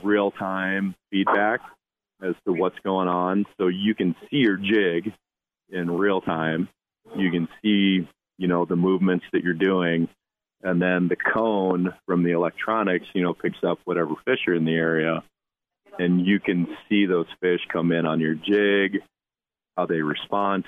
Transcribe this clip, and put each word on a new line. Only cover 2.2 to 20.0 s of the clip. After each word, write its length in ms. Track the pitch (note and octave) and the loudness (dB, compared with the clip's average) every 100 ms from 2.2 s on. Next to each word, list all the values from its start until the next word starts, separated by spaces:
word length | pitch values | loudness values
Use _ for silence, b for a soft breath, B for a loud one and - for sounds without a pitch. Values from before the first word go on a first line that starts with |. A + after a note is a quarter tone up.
as 120 | F#2+ E2+ - | -6 -4 -2
to 60 | |
what's 260 | E2+ F#2 - | 0 -2 -2
going 300 | G2 F#2+ F2+ | -4 -2 0
on, 360 | F2+ F2+ G2 G2+ - | 0 0 -2 -4 -2
so 80 | F#2 | -2
you 280 | F#2 G2+ | 0 -2
can 200 | G#2+ F2+ - - | 0 -2 -2 -4
see 60 | D3 | 0
your 180 | A#2 F#2+ | 2 2
jig 560 | G2 A2 F#2+ E2+ G2+ - _ _ _ _ _ | 0 2 2 0 -4 -10 _ _ _ _ _
in 220 | F#2 E2+ | -6 -4
real 300 | E2+ G2+ F#2+ | 0 0 0
time. 460 | - E2 D#2+ D#2+ F#2+ - _ _ - | -2 -2 0 -2 -4 -8 _ _ -14
You 160 | - F#2+ | -2 0
can 180 | E2+ E2 - | 0 -4 -4
see, 460 | G#2+ G2+ G2 F#2 E2+ _ _ - | 0 2 4 2 -2 _ _ -4
you 100 | F2+ | 0
know, 160 | F2 | 0
the 120 | F2 F2 | 2 2
movements 500 | F#2 F#2+ F#2 F2+ - | 2 2 2 0 0
that 120 | F2+ | -2
you're 80 | E2+ | 0
doing, 540 | E2 F#2+ F#2 F2 E2 E2 - _ _ _ _ | 0 2 2 0 0 -2 -6 _ _ _ _
and 180 | F#2+ F2 | -4 0
then 280 | F2+ F2+ F2 | 2 2 0
the 80 | F2 | 0
cone 800 | - A2 A2+ G#2 F#2+ F2+ F2+ - - | -2 0 0 0 0 0 -2 -4 -2
from 160 | F2+ | 0
the 80 | F2 | 2
electronics, 760 | E2+ E2+ - - A2 G2 F2+ - | 2 0 -2 -2 0 0 -2 -2
you 100 | G2 | -2
know, 120 | F2+ | -2
picks 280 | E2 F2 - | -2 -6 -4
up 180 | F2+ E2+ | -2 -2
whatever 300 | - F2 D#2 D#2 | -2 -2 -2 -4
fish 220 | - B2+ - | -4 -2 0
are 60 | |
in 100 | F2 | 0
the 100 | D#2+ | 0
area, 480 | E2 E2 D#2+ D#2+ E2 - _ _ _ _ _ _ - | 0 0 0 0 -2 -8 _ _ _ _ _ _ -4
and 260 | F2+ F2+ | 0 2
you 140 | F2+ G2+ | 2 0
can 280 | - F2+ E2+ - - | 0 -2 -2 -6 -2
see 180 | G#2 G2 | 0 2
those 200 | F2+ E2 - | 0 -2 -4
fish 200 | F2+ F2 - | -2 0 -2
come 220 | F2 E2+ | -2 0
in 140 | E2 E2 | 0 0
on 140 | D#2+ | 0
your 140 | D#2 | 0
jig, 680 | D#2 F#2+ G#2 G2+ G2+ G2 G2 - _ _ _ _ _ _ - | -2 0 2 4 2 2 -2 -8 _ _ _ _ _ _ -6
how 100 | F2 | -2
they 140 | E2 | -2